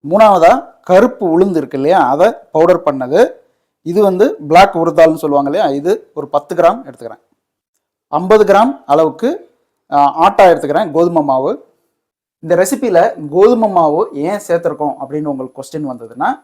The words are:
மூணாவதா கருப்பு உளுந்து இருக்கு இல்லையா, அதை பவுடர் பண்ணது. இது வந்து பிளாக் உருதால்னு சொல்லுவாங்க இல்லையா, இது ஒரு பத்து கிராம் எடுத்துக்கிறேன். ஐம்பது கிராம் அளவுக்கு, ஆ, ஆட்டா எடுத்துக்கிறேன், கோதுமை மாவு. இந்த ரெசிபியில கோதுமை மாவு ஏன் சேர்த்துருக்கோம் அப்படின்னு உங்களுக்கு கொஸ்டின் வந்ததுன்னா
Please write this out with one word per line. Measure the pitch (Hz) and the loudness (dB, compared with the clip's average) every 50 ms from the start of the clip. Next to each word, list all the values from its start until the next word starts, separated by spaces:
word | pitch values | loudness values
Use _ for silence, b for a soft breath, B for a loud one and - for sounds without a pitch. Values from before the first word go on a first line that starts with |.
| - 143 | -6 -2
மூணாவதா | 175 208 220 214 202 175 160 175 233 269 - - _ _ _ - | 2 2 4 4 4 4 4 4 4 2 -2 -14 _ _ _ 2
கருப்பு | 185 190 226 247 - - 214 170 160 170 | 2 4 4 2 -2 -4 -4 -2 0 0
உளுந்து | 185 202 180 160 | 0 0 0 -4
இருக்கு | 135 - - 135 | -6 -6 -8 -4
இல்லையா, | 135 151 185 185 - 120 | -2 0 2 2 2 0
அதை | 135 151 180 226 - - - _ | 2 2 0 0 0 -4 -18 _
பவுடர் | - 156 165 175 180 170 - | 0 0 2 2 2 0 0
பண்ணது. | 147 139 135 127 123 143 190 247 330 - - _ _ _ _ _ _ _ _ _ 156 | -4 -4 -4 -6 -2 0 0 0 0 -2 -16 _ _ _ _ _ _ _ _ _ -4
இது | 170 208 208 | -2 0 0
வந்து | 196 185 180 214 294 - - - 143 | 0 2 0 0 -2 -2 -8 -6 2
பிளாக் | 156 175 196 196 - 170 | 4 4 4 4 2 -2
உருதால்னு | 165 170 156 170 165 160 156 151 160 | -4 0 4 4 4 4 4 -2 -4
சொல்லுவாங்க | 147 143 143 139 139 | -2 -2 -2 -2 -2
இல்லையா, | 147 196 208 143 139 143 | -2 -2 -2 -2 -4 -4
இது | 143 175 208 220 - _ _ | -2 -4 -4 -4 -6 _ _
ஒரு | 151 143 - - | -12 -10 -4 -4
பத்து | 147 147 - 180 165 | -4 -4 -4 -4 0
கிராம் | 170 170 202 254 262 | 0 0 0 -2 -12
எடுத்துக்கிறேன். | 139 123 _ 120 113 107 _ _ _ _ _ _ _ _ _ _ _ _ _ _ _ _ _ _ _ 147 | -20 -20 _ -18 -18 -18 _ _ _ _ _ _ _ _ _ _ _ _ _ _ _ _ _ _ _ -8
ஐம்பது | 151 180 185 220 214 208 196 | -6 2 2 4 4 4 4
கிராம் | 196 196 226 262 269 - _ - | 4 2 2 0 -2 -8 _ -2
அளவுக்கு, | 143 156 160 156 - - 226 254 339 - - _ _ _ _ _ _ _ _ _ | 0 0 0 -2 -2 -4 -6 -6 -6 -6 -12 _ _ _ _ _ _ _ _ _
ஆ, | - 143 143 139 - 160 165 | 0 2 2 2 2 2 0
ஆட்டா | 196 196 - 196 180 | 2 4 6 6 6
எடுத்துக்கிறேன், | 170 170 170 139 143 165 - 170 143 | 6 2 -2 -4 -4 -4 -4 -2 -2
கோதுமை | 160 170 175 170 160 147 143 | -2 -2 0 0 -2 -2 0
மாவு. | 131 131 131 165 247 - - _ _ _ _ _ _ _ _ _ _ _ _ _ _ _ 156 | -2 -2 -2 -4 -6 -8 -12 _ _ _ _ _ _ _ _ _ _ _ _ _ _ _ -4
இந்த | 160 175 170 | -2 0 0
ரெசிபியில | 190 - 277 220 262 233 180 165 185 226 - - 151 143 143 | 0 -2 -2 -6 -4 0 0 2 0 0 -4 -8 -14 -4 0
கோதுமை | 180 202 233 247 226 226 208 190 | 2 4 4 4 2 -2 -2 0
மாவு | 180 160 151 147 165 - - - 143 147 | 0 0 0 0 -2 -4 -6 -6 -8 -6
ஏன் | 175 208 202 - | -6 -6 -8 -4
சேர்த்துருக்கோம் | - 170 170 170 180 147 143 151 143 135 - | -4 -4 -2 -2 -6 -6 -4 -6 -6 -6 -10
அப்படின்னு | 139 135 147 151 156 147 139 | -12 -10 -8 -8 -6 -6 -8
உங்களுக்கு | 131 127 127 _ - | -8 -10 -12 _ -18
கொஸ்டின் | 135 - - 156 151 135 | -18 -14 -12 -10 -10 -10
வந்ததுன்னா | 123 113 117 110 113 120 160 226 277 302 | -10 -12 -16 -20 -10 -6 -6 -6 -6 -6